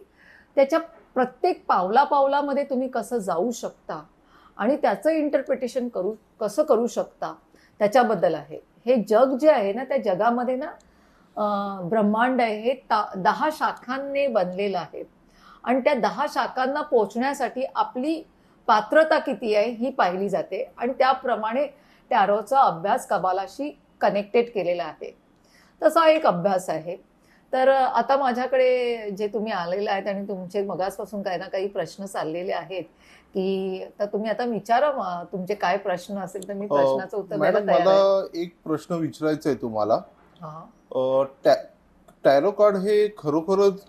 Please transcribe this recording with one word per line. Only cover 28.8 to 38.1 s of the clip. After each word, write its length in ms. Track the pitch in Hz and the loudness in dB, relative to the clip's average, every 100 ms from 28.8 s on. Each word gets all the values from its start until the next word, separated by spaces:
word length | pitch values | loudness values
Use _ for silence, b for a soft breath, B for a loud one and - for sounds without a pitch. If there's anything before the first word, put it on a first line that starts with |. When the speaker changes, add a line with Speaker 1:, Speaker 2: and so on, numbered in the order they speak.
| 240 233 208 | 0 -4 -6
Speaker 1:
जे 180 | 196 208 | -6 -4
तुम्ही 240 | 220 220 | -4 -4
आलेले 380 | 190 170 196 208 | -4 -4 -2 -2
आहेत 180 | 196 208 | -2 -4
आणि 200 | 196 196 | -6 -6
तुमचे 360 | 190 180 202 | -8 -6 -4
मगासपासून 580 | 196 165 190 190 202 208 | -4 -4 -4 -6 -10 -8
काही 160 | 190 175 | -6 -6
ना 80 | |
काही 220 | 185 196 196 | -6 -6 -4
प्रश्न 380 | 202 165 - | -6 -8 -10
चाललेले 480 | 196 202 156 170 190 | -10 -6 -6 -6 -6
आहेत, 300 | 185 160 185 151 b b b b | -6 -6 -10 -10 b b b b
की 520 | 196 185 190 190 185 190 - | -4 -2 -2 -4 -8 -10 -6
तर 60 | |
तुम्ही 240 | 202 208 220 | -4 -4 -4
आता 160 | 214 | -4
विचारा, 460 | 240 214 - 240 294 | -4 -4 0 2 2
म-, 340 | 269 190 175 170 | -2 -6 -8 -8
तुमचे 240 | 175 180 | -8 -6
काय 220 | 202 180 202 | -2 0 -2
प्रश्न 400 | 202 180 196 202 | -2 -4 -6 -10
असेल, 300 | 180 196 190 | -8 -10 -10
तर 60 | |
मी 120 | 202 | -8
Speaker 2:
अ, 20 | 202 | 0
Speaker 1:
प्रश्नाचं 500 | 190 135 135 190 208 | 2 2 0 -4 -8
उत्तर 200 | 190 156 | -6 0
द्यायला 220 | 156 214 | 2 2
Speaker 2:
मॅडम, 80 | 202 | 4
Speaker 1:
तयार 120 | 175 | 4
आहे. 100 | 180 | 6
Speaker 2:
मला 380 | 196 196 | 6 6